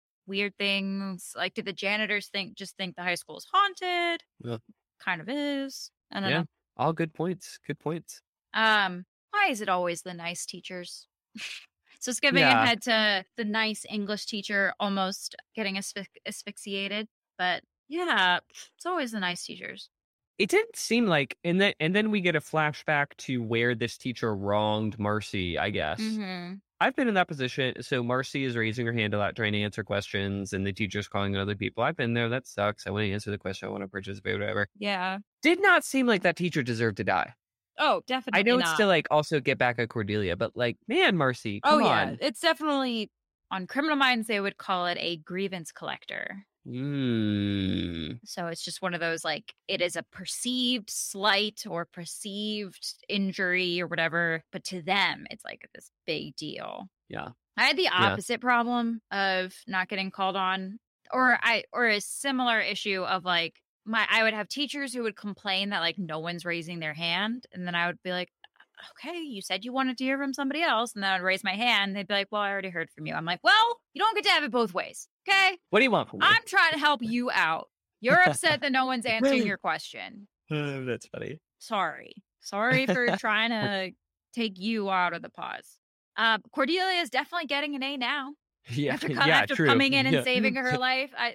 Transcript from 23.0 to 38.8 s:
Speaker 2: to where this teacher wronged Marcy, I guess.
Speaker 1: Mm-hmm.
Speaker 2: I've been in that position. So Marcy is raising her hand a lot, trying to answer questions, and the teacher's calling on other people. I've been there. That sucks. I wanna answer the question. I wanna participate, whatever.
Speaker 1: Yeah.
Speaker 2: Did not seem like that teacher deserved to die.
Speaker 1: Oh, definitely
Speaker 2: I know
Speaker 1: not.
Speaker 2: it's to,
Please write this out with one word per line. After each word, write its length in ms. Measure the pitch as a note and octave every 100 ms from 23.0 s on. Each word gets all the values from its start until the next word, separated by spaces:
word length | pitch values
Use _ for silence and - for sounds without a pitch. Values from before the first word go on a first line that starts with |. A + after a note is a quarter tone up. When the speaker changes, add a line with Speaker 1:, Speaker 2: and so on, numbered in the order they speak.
| C#3+ -
Speaker 2:
to 240 | - B2+
where 320 | A2+ A#2 A#2+
this 220 | A#2 A#2 -
teacher 360 | C3+ A#2 A#2
wronged 640 | G2+ G2 G#2 G#2+ G#2+ A2 G#2+
Marcy, 600 | G#2 G#2+ G2+ G2+ F2+ D2+
I 120 | F#2+
guess. 300 | G#2 D2+ F#2
Speaker 1:
Mm-hmm. 540 | A3 A3 F#3+ F3+ F3 G3 - _
Speaker 2:
I've 160 | G#3+ C4+
been 120 | B3
in 60 |
that 140 | G3 F3+
position. 540 | D3 B2+ - B2+ -
So 200 | B2 C3
Marcy 420 | A#2+ B2+ C3+ C#3+
is 120 | C3 A#2+
raising 300 | A2 A2 A#2
her 60 |
hand 220 | A#2 G#2+
a 40 | G#2
lot, 180 | G2 -
trying 160 | G#2+
to 100 | G#2
answer 220 | G#2 G#2+
questions, 680 | G#2 G2+ - G#2 G2 G2 F#2+
and 140 | F#2+ G2
the 60 |
teacher's 360 | F#2+ G#2 G#2 G2+
calling 280 | G2+ G2 G2
on 60 |
other 140 | G2 G2+
people. 280 | G2+ -
I've 120 | B2+ E3
been 180 | A#2+
there. 140 | A#2+ A#2
That 180 | B2+ -
sucks. 400 | - G2+ G#2 F#2+
I 40 |
wanna 160 | G2+ G#2+
answer 240 | G2+ G#2
the 80 | G#2
question. 300 | F#2 F#2+ G2+
I 40 |
wanna 160 | G2+ G2
participate, 460 | F#2+ G2 G2+ G2+ G2+
whatever. 300 | G2+ G#2 G2+ -
Speaker 1:
Yeah. 400 | G3+ G3 F#3 G3 - _
Speaker 2:
Did 200 | D4+ F4
not 220 | G4 E4+
seem 220 | - C4+ B3
like 160 | G3+
that 140 | F3+ D#3+
teacher 260 | F3 D#3+
deserved 360 | B2 A2+ A2+ G2+
to 60 |
die. 300 | G2+ F#2 - - _ _ _ -
Speaker 1:
Oh, 240 | D4 F#3+ -
definitely 340 | C4 B3 F#3
Speaker 2:
I 20 |
know 140 | G#3 B3
Speaker 1:
not. 140 | E3+
Speaker 2:
it's 20 |
to, 80 | D#3+